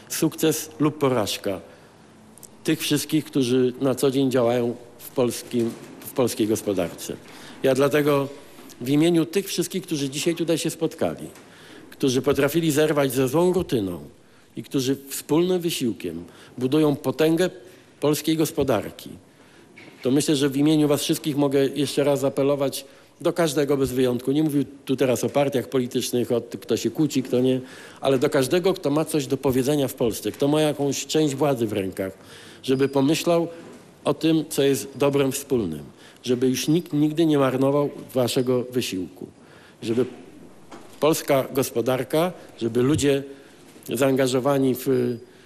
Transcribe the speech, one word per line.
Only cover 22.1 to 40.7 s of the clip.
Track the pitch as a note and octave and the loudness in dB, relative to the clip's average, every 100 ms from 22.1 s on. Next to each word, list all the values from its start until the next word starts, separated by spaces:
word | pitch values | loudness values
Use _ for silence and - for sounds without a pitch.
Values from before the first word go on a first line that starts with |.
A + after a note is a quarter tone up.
| C#3+ | 2
zaapelować | C3+ C#3 C#3 C#3+ C#3 - - - - - | 0 0 0 0 -2 -4 -12 -20 -20 -4
do | E3+ | -2
każdego | D#3+ E3 C#3+ C#3+ C#3+ | 0 0 2 0 2
bez | C3 | 0
wyjątku. | B2 B2+ A#2+ - | 2 2 0 0
Nie | C#3+ | 2
mówię | D#3+ C#3+ B2 - - | 2 0 -2 -6 -4
tu | C3 | 0
teraz | C3+ A#2 | 2 2
o | A#2 | 0
partiach | C#3 C#3 C3 A2+ | 2 2 0 -2
politycznych, | C3+ B2 B2+ A2+ B2 A2+ | -2 0 -2 -2 -2 0
o | A#2+ | 0
tym, | A2+ G2+ | -2 -10
kto | - A2 | -2 -2
się | A2+ | 0
kłóci, | - D3+ C3+ | 0 0 0
kto | B2 B2 | 0 2
nie, | C3 B2+ B2+ - - - | 2 0 -4 -16 -20 -6
ale | - C3+ | 0 2
do | C#3+ | 2
każdego, | D3 B2+ F3+ F3+ | 0 2 2 2
kto | F3 D3 | 0 0
ma | D3 D#3 | -2 0
coś | D#3 C3 | -2 -2
do | C3 | -2
powiedzenia | C#3+ B2+ B2+ D3+ C3 | 0 0 2 0 0
w | |
Polsce, | - A#2+ G2 G#2 | 0 -2 -2 -6
kto | - C#3+ | -2 2
ma | D3+ | 2
jakąś | D3+ C#3 C#3+ C3+ - | 2 0 -2 -2 -2
część | D#3 D#3 C3+ | 0 0 2
władzy | D3 C3 A2+ | 0 0 0
w | |
rękach, | G2+ F#2+ F2+ F#2+ - - - - - | -2 -4 -4 -8 -8 -20 -20 -20 -12
żeby | - C3 C3+ | -2 2 2
pomyślał | C#3 C3+ D#3 E3+ E3+ E3 - - - - - | 2 2 2 2 2 0 -6 -18 -20 -20 -8
o | - | -4
tym, | D3 D#3+ D#3+ D3+ | 0 2 2 0
co | - | 0
jest | C#3 C3+ - C3 | 2 2 -2 0
dobrem | C#3+ C#3 C3+ | 2 2 2
wspólnym, | B2+ - C3 F#2+ D#2 C#2+ - - - | -2 -2 0 0 -6 -12 -20 -20 -10
żeby | A#2+ B2 C3 | -2 2 2
już | B2+ - | 0 2
nikt | D#3+ E3+ | 0 0
nigdy | D3 D3+ D3+ E3 | 0 0 2 2
nie | D3 | 4
marnował | C3 B2+ C3+ C#3+ C#3+ - - | 2 2 2 2 0 -4 -6
waszego | C3 A#2+ C3+ B2+ B2+ | 0 0 2 2 0
wysiłku, | B2 B2+ A2+ F#2+ F2 - - - - - - - | 0 -2 -2 -4 -8 -10 -18 -18 -20 -20 -20 -10
żeby | G#2 A#2 B2 - - - - - - | -4 -2 -2 -4 -20 -20 -20 -20 -20